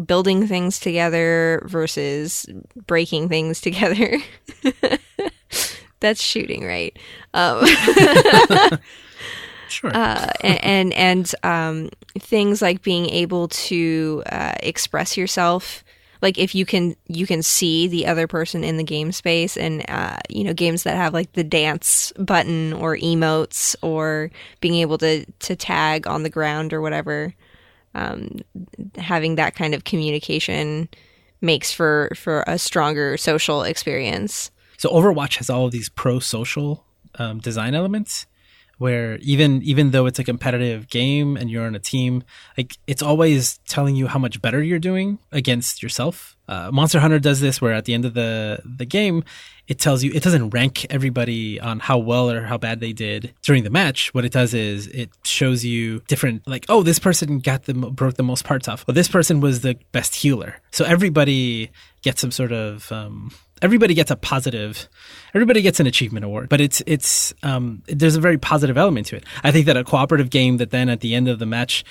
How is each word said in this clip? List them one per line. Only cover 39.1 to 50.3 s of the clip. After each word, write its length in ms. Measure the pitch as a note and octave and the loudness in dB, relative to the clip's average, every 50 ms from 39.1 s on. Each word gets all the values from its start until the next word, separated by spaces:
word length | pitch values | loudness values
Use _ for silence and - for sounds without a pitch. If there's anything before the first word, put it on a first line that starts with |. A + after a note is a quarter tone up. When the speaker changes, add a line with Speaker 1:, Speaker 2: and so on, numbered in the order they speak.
| A2 - | -6 -6
Speaker 2:
even, 440 | - C#3+ C#3+ C#3 D#3 C#3+ C3+ C3+ - | -2 0 2 4 4 4 4 2 0
even 280 | D3+ C3+ C#3+ D3 C#3 | 0 2 4 4 4
though 140 | B2+ C3+ B2+ | 4 4 2
it's 140 | B2+ B2 - | 2 0 -2
a 40 | B2+ | -4
competitive 640 | B2+ A#2+ A#2+ - C3+ B2 B2 B2 A#2+ A2+ A2 A2+ - | -4 -4 -2 -2 -2 -2 0 -2 -2 -4 -6 -8 -6
game 480 | - A#2+ B2 C3+ C#3+ D3 D3 C#3+ C#3+ G#2+ | -2 0 0 2 2 2 0 0 -2 -2
and 120 | A#2+ A2+ | -4 -4
you're 160 | A2+ A#2 A#2 | -4 -4 -4
on 100 | A2+ G#2+ | -4 -6
a 40 | G2+ | -6
team, 440 | - - - C3 B2+ B2 B2+ B2 B2 - - - - - _ - | -6 -4 -2 -2 0 0 -2 -2 -4 -8 -16 -20 -20 -10 _ -8
like, 200 | B2+ - - - _ - | -6 -6 -10 -14 _ -6
it's 140 | C3+ - | -6 -4
always 560 | D3 D3 D3+ D#3 E3 D#3+ D3 C3+ B2 - - - _ - | 0 0 2 4 6 6 4 4 2 -2 -4 -6 _ -8
telling 280 | - D3 C#3+ C#3 C#3 | -4 -2 0 0 0
you 120 | C3 C3 B2 | 0 0 0
how 120 | - C3+ | -2 -2
much 220 | C3 A#2 - - | -2 -2 -4 -4
better 200 | - A#2 A#2 C#3+ | -2 -2 0 0
you're 180 | D3+ E3 F3 E3 | 0 0 -2 -2
doing 380 | E3 F#3 F#3 F#3 F#3+ G3+ G#3 - - _ | 0 -2 -2 -2 -2 -2 -4 -6 -10 _
against 500 | - C#3+ B2+ C3+ B2 A#2+ A#2+ - - - | -6 -2 0 0 0 0 -2 -4 -6 -8
yourself. 540 | - - - - B2 E3 F3 - - - _ _ _ - | -8 -8 -6 -4 -4 -4 -4 -8 -14 -20 _ _ _ -10
Uh, 220 | G2 F#2 E2+ F#2+ | -10 -10 -6 -2
Monster 280 | C3+ C#3 D#3 D#3 E3 D#3 | 2 2 2 4 4 4
Hunter 180 | D3 D#3 D#3 D3+ | 4 4 4 4
does 200 | C#3 D3 C#3+ C3+ | 4 2 2 2
this 220 | C#3 C3+ B2+ - | 2 0 0 0
where 120 | C3 A#2 A2 | 0 0 0
at 120 | A2 A2 | 0 -2
the 80 | - A#2 | -2 -2
end 120 | A#2 A#2+ | -2 -2
of 80 | B2 A2+ | -2 -2
the, 460 | A#2+ A#2 A2+ A2+ A2 G#2+ G#2+ G#2+ - - | -2 -4 -2 -4 -4 -4 -6 -8 -8 -10
the 200 | A#2+ B2 C3+ - | -14 -12 -10 -8
game, 380 | B2 - G3+ G#3+ G3 E3+ E3 D#3+ - - - - - - - _ - | -2 0 0 2 2 2 0 -2 -4 -12 -20 -20 -20 -20 -20 _ -8
it 120 | - - | -6 0
tells 240 | - D#3 C#3 B2+ C3 | 2 2 2 2 2
you, 80 | C#3 - | 0 0
it 80 | D#3 | 2
doesn't 280 | - F#3 | 2 4